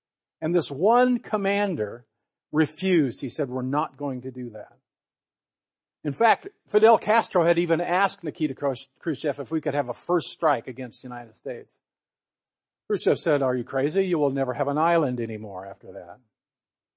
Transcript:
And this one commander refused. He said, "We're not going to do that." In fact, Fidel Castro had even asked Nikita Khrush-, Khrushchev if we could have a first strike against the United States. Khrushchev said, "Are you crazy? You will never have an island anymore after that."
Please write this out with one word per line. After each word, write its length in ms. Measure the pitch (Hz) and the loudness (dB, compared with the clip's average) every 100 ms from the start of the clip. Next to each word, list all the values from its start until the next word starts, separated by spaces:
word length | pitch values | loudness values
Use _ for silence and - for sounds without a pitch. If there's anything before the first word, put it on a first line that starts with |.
| _ _ _ - | _ _ _ -8
And 120 | 160 | -2
this 160 | 175 - | 0 -2
one 500 | 135 190 240 254 247 | 0 2 4 4 2
commander 840 | - 214 196 202 202 147 104 117 - _ _ _ _ | -2 -2 0 0 0 -2 -4 -8 -18 _ _ _ _
refused. 680 | 151 151 - 185 180 135 - | 0 0 0 2 2 2 -2
He 80 | 135 | -8
said, 180 | - 135 | -6 -4
"We're 140 | 127 | -4
not 340 | 127 147 156 - | -4 -2 -4 -6
going 280 | 143 127 | -8 -8
to 80 | 131 | -8
do 180 | 123 123 | -10 -12
that." 240 | 107 - 127 _ _ _ _ _ _ _ _ _ _ _ _ | -12 -16 _ _ _ _ _ _ _ _ _ _ _ _ _
In 80 | 151 | -6
fact, 380 | 135 226 190 - - _ | 2 4 2 -2 -18 _
Fidel 300 | 214 220 226 | 4 6 6
Castro 480 | - 226 - 180 170 | 4 2 2 2 4
had 120 | 170 | 2
even 220 | 175 165 | 2 0
asked 440 | 160 180 196 - | 0 2 0 -2
Nikita 300 | 226 - 151 | -8 -4 -4
Khrush-, 340 | 131 143 127 - _ | -2 -4 -4 -8 _
Khrushchev 380 | 170 143 156 135 | -6 -4 -4 -4
if 100 | 127 | -4
we 120 | 160 | -4
could 140 | 151 139 | -2 -2
have 120 | 123 | -2
a 60 | |
first 360 | - - 175 - | -6 -2 -2 -2
strike 380 | - 160 131 - | 0 0 0 -2
against 340 | 123 127 - | -10 -12 -12
the 60 | 127 | -14
United 300 | 120 117 _ | -14 -16 _
States. 360 | 139 120 110 _ _ _ _ _ _ _ _ _ _ _ - | -10 -10 -14 _ _ _ _ _ _ _ _ _ _ _ -6
Khrushchev 280 | 208 190 139 | -2 0 0
said, 240 | 170 143 | 2 2
"Are 140 | 135 127 | 2 -2
you 100 | 117 | -2
crazy? 400 | 135 143 175 190 | -2 0 0 0
You 120 | 165 | 2
will 140 | 143 | 0
never 220 | 135 131 | 0 -2
have 160 | 127 139 | -2 -2
an 80 | 143 | 0
island 420 | 165 170 143 123 | 2 2 2 -2
anymore 460 | 113 107 107 95 98 | -4 -8 -10 -12 -12
after 260 | 98 - | -14 -14
that." 280 | 95 87 107 117 _ _ _ _ _ _ | -14 -14 -18 _ _ _ _ _ _ _